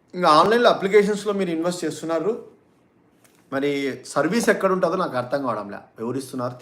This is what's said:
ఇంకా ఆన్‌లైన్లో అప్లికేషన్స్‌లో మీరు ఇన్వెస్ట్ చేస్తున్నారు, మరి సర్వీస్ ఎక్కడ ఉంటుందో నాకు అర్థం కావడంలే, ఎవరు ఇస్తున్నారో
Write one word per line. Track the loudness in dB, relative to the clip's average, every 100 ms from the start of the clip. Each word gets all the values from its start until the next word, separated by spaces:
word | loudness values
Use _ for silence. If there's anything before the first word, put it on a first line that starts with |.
| _
ఇంకా | 0 6
ఆన్‌లైన్లో | 6 6 4 4
అప్లికేషన్స్‌లో | 2 4 4 4 0 -4
మీరు | -4 -2
ఇన్వెస్ట్ | -2 -4 -4 -6
చేస్తున్నారు, | -6 -4 -2 -2 -4 -8 _ _ _ _ _ _ _ _ _ _
మరి | -4 -2 -2 -4 -6 -6
సర్వీస్ | -2 0 0 2
ఎక్కడ | 2 2
ఉంటుందో | 0 0 0
నాకు | -4 -4
అర్థం | -4 -4
కావడంలే, | -2 -6 -8 -12 -16 -10
ఎవరు | -8 -6
ఇస్తున్నారో | -8 -8 -8 -10